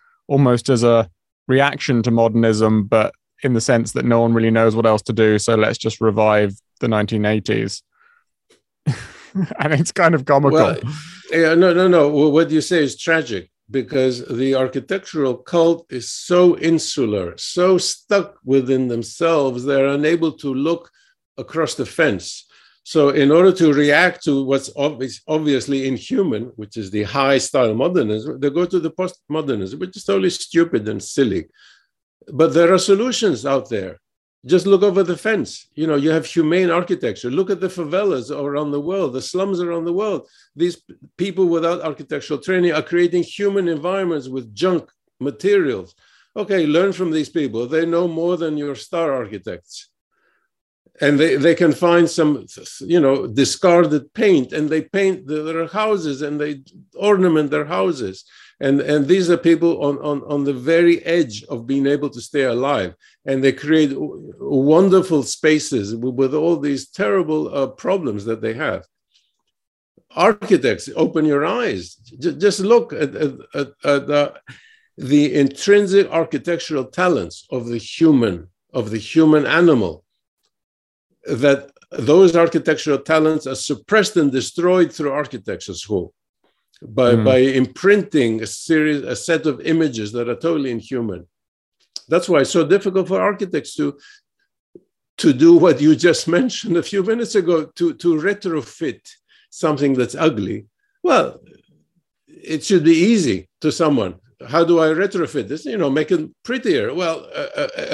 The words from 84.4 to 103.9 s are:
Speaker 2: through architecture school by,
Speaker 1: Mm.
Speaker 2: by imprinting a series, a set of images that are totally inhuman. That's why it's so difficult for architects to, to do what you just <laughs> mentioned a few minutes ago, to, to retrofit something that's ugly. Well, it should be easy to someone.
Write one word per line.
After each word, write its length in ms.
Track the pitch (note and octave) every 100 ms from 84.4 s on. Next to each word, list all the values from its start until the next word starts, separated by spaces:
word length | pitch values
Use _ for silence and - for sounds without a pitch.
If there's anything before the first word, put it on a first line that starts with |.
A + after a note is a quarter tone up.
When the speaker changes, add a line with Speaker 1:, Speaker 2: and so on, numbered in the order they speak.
| - - F3+ F#3 D#3+
Speaker 2:
through 200 | - C#3+
architecture 640 | C#3+ C#3+ A2+ G#2 F2+ -
school 400 | F2 G2+ G2 F#2+ _ _ _ _ _ _ _
by, 320 | A2+ A2 A#2+
Speaker 1:
Mm. 100 | A2+
Speaker 2:
by 140 | A2 C3
imprinting 1040 | C3 C3 B2+ - F#3+ G#3 - D3+ A#2 A2
a 40 | A2
series, 560 | - - D#3 D3+ C#3+
a 140 | B2+ A#2+
set 300 | - D#3+ D#3
of 140 | B2
images 500 | E3 E3 D#3 A2+ G#2
that 160 | A#2+ A#2+
are 80 | A#2
totally 340 | E3 D#3 C3
inhuman. 560 | A2+ - B2+ A2 F2 - _ _ _ _ _ _ - -
That's 200 | E3+ F#3
why 120 | D3+
it's 100 | C3+
so 140 | E3+
difficult 440 | D3 F#3+ G3 F#3+ F3
for 120 | F#3+
architects 540 | F#3+ G3 F#3 D#3 - -
to, 220 | C#3+ - - _ _ _ _ _ _ - _ _ _ -
to 160 | E3
do 240 | B2+ E3 E3+
what 240 | F3 B2
you 160 | D3+ C3+
just 320 | E3 - E3
<laughs> 100 | F3
mentioned 380 | B3+ - - E3+
a 60 |
few 200 | - G3
minutes 320 | F#3 A#3 A3+
ago, 300 | G#3 E3+ D#3+
to, 300 | D3 - E3+
to 260 | B2 F3 D#3
retrofit 800 | F#3 G3+ F3+ D#3 A#2 - D3+ A2 - - _ _ _
something 440 | - D#3+ C#3+ C#3+
that's 200 | B2+ A#2+
ugly. 520 | C#3+ D#3+ G#2+ G2 G#2+ - _ _ _
Well, 380 | F4+ A#3 - - _ _ _ _ _ _ _ _ _
it 340 | - - D#3
should 220 | - F#3
be 120 | D#3 E3 G3+
easy 360 | A3 C#3 F#2 - _
to 100 | D3+
someone. 480 | - D#3